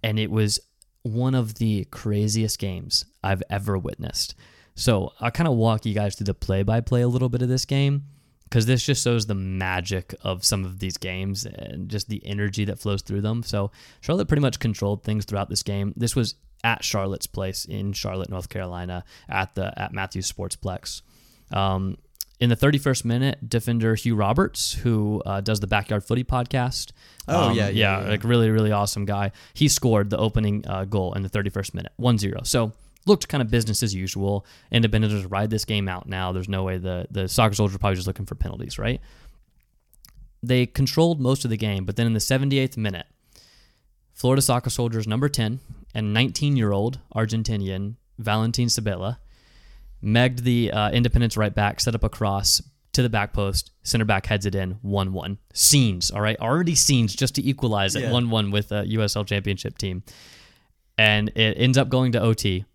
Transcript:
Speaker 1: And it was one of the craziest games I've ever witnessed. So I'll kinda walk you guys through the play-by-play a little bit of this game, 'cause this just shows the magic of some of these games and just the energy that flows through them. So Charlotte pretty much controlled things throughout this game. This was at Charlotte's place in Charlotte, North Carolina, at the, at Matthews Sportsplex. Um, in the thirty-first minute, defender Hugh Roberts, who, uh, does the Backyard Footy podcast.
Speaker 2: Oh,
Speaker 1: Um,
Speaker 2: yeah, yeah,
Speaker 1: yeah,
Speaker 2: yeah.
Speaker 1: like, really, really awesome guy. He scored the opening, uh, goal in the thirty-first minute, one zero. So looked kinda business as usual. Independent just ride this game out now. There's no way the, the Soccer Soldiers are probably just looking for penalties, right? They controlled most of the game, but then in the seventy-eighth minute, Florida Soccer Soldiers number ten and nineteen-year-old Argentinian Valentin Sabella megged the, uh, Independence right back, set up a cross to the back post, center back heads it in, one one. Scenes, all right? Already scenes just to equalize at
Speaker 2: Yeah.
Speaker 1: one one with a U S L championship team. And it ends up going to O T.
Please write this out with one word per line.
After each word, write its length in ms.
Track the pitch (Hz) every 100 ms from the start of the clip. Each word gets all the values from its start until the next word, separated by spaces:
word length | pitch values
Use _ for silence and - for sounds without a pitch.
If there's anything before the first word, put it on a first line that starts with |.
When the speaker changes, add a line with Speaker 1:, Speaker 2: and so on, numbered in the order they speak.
Speaker 1:
And 160 | 113 107
it 120 | 107
was 300 | 110 107 - _ _ _ _
one 320 | 123 110 127
of 200 | 131 113
the 300 | 107 113 104 90
craziest 720 | - 113 104 107 107 110 -
games 480 | 98 90 87 - - _
I've 180 | 95 95 -
ever 300 | 101 101 95
witnessed. 560 | - - 123 - - - - _ _
So 380 | - - 107 90 -
I'll 100 | 117
kinda 200 | - 165
walk 340 | 123 113 110 110
you 80 |
guys 200 | 104 104
through 120 | - 101
the 80 |
play-by-play 640 | 95 - 95 98 113 117 123
a 60 | 123
little 200 | 123 127
bit 140 | 123
of 60 | 127
this 160 | 127
game, 400 | - 139 139 143 139 - _ _ -
'cause 160 | 120 110
this 180 | 127
just 180 | - 131
shows 220 | 120 117 107
the 80 |
magic 800 | 98 95 92 92 92 90 95 90 -
of 220 | 98 92
some 200 | - 98
of 140 | 95 92
these 160 | 95 -
games 480 | 95 92 98 98 117
and 420 | - 50 65 95
just 200 | 104 -
the 160 | 107 -
energy 380 | 101 104 98 104
that 120 | 90
flows 220 | 104 98
through 200 | - 101
them. 200 | 104 117
So 280 | 117 104 98 - - _
Charlotte 280 | - 175 196
pretty 140 | 151
much 160 | 135 -
controlled 440 | 117 104 101 104
things 220 | - 107
throughout 240 | 101 101 101
this 140 | 107
game. 320 | - 101 101 -
This 180 | 117
was 200 | - 113 - - _
at 220 | 117 117
Charlotte's 420 | - 107 95 95 -
place 380 | - 95 95
in 280 | - 104 98
Charlotte, 340 | 98 101 92 92
North 220 | 92 90
Carolina, 540 | 101 92 90 90 90 - - -
at 260 | 95 95
the, 240 | - 92 -
at 120 | 98
Matthews 360 | 95 95 95 95
Sportsplex. 720 | - 95 - 98 90 - - _ _ _ _ _
Um, 460 | - 98 95 95 - _ _ - _
in 100 | 120
the 80 | 117
thirty-first 480 | 143 143 143 127
minute, 460 | 120 117 135 - 113
defender 440 | 117 117 117 113
Hugh 200 | 110 120
Roberts, 580 | 110 101 131 190 - -
who, 500 | - 120 110 104 104 -
uh, 160 | 98
does 180 | 101 107
the 60 | 101
Backyard 360 | 104 98 107
Footy 200 | - 123
podcast. 680 | 123 131 120 135 123 - - - - - -
Speaker 2:
Oh, 220 | 165 -
Speaker 1:
Um, 60 | 117
Speaker 2:
yeah, 120 | 101
yeah, 300 | 98 104 95
Speaker 1:
yeah, 40 |
Speaker 2:
yeah. 40 | 95
Speaker 1:
like, 160 | 104
really, 240 | 113 120 113
really 240 | 110 107
awesome 320 | 104 101 -
guy. 280 | 101 101 98 - -
He 160 | - 151
scored 400 | - 127 110 101
the 80 | 107
opening, 480 | 110 113 107 104 -
uh, 200 | 95 95
goal 260 | 104 92
in 100 | 101
the 60 | 95
thirty-first 460 | 107 101 101 98
minute, 180 | 92 90 -
one 200 | 123 113
zero. 240 | 101 -
So 280 | - 131 110 - - _ -
looked 220 | 202 -
kinda 160 | 147
business 380 | 117 117 110 104
as 120 | 113
usual. 520 | 95 95 - 98 101 - - _
Independent 420 | 120 113 110 110
just 160 | 104 92
ride 200 | 98 107
this 160 | 107 -
game 200 | 104 98
out 220 | 90 -
now. 240 | 92 92
There's 160 | 92 95
no 140 | 95
way 140 | 95 92
the, 280 | 92 90 82
the 180 | 101 92
Soccer 260 | - 113
Soldiers 200 | 101 104 98
are 20 |
probably 180 | 101 92
just 100 | 92
looking 200 | 92 98
for 80 |
penalties, 440 | - 95 - - -
right? 220 | 107 131 - - - - _ _ _ _ _ _ - - - _
They 220 | 123 127 123
controlled 540 | - 135 - 165 160
most 240 | 127 131
of 60 | 123
the 60 | 110
game, 260 | 107 98
but 120 | 95 104
then 100 | 117
in 80 |
the 60 | 110
seventy-eighth 560 | - 131 139 135 131 123
minute, 280 | 107 95 - _ _ - _ _ _ _ _ _ _
Florida 260 | - 127 135
Soccer 300 | 135 123 120
Soldiers 360 | - 120 113 110
number 220 | 107 143
ten 320 | 143 110 127 - - -
and 200 | 110 107
nineteen-year-old 840 | 107 135 - 147 139 107 98 107 127 -
Argentinian 840 | - 110 113 107 107 98 95 101 113 _ -
Valentin 520 | 107 107 113 113 120
Sabella 480 | - 107 90 95 127 - - _ - - - - -
megged 380 | 104 113 123 123
the, 260 | 120 120 117
uh, 180 | 107 104
Independence 440 | 120 120 120 117 107
right 180 | 107
back, 240 | - 104 -
set 160 | -
up 80 | 113
a 60 | 110
cross 540 | - 104 98 98 - - _ _
to 100 | -
the 80 | 123
back 240 | 110 104
post, 360 | - 98 95 - _
center 240 | - 117 107
back 180 | 95
heads 220 | - 107 101
it 80 |
in, 240 | 98 92 101
one 320 | 98 98 95
one. 240 | 95 92 98 _
Scenes, 580 | - - 147 120 90 87
all 120 | 98
right? 160 | 107 110
Already 340 | 113 147 175
scenes 400 | 151 - 135 110
just 200 | - 131
to 120 | - 113
equalize 480 | 131 123 104 98 104
at 60 |
Speaker 2:
Yeah. 60 | 113
Speaker 1:
one 180 | 120 120
one 200 | 113 101
with 220 | 101 101
a 140 | 104 98
U 140 | 110
S 120 | 104
L 100 | - 101
championship 500 | 101 101 95 104 -
team. 260 | 101 92 - - - - - _ _ _ _ -
And 320 | 107 104 107
it 180 | - 110 -
ends 180 | 127 127
up 140 | 135
going 220 | 127 127
to 80 | 113
O 120 | 113
T. 320 | 110 104 92 101